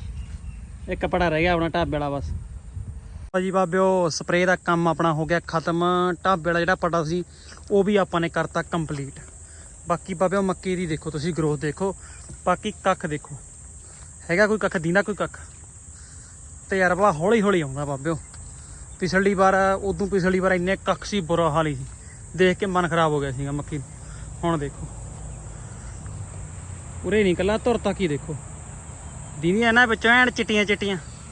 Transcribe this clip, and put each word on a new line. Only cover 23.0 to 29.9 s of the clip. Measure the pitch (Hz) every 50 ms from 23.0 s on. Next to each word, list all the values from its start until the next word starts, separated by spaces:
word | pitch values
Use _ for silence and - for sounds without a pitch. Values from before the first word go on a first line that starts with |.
| 165 156
ਹੋ | 151 147
ਗਿਆ | 139 139
ਸੀਗਾ | 123 131 139 139
ਮੱਕੀ। | 143 147 143 - 160 143 127 - - - - - - - - - - - -
ਹੁਣ | 170 165 151
ਦੇਖੋ | 143 139 - - - - - - - - - - - - - - - - - - - - - - - - - - - - - - - - - - - - - - - - - - - - - - -
ਉਰੇ | 180 196 220 208
ਨਹੀਂ | 185 170
ਇਕੱਲਾ | 165 180 196 214 220
ਧੁਰ | - 247 233 214
ਤੱਕ | - 202 185 -
ਹੀ | 196 156
ਦੇਖੋ, | 147 127 - - 151 127 - - - - - - - - - - - - - - - - - - - 147
ਦੀਦੀਆਂ | 151 170 190 220 233 233
ਇਹਨਾਂ | 226 240 247
ਵਿੱਚੋਂ | 233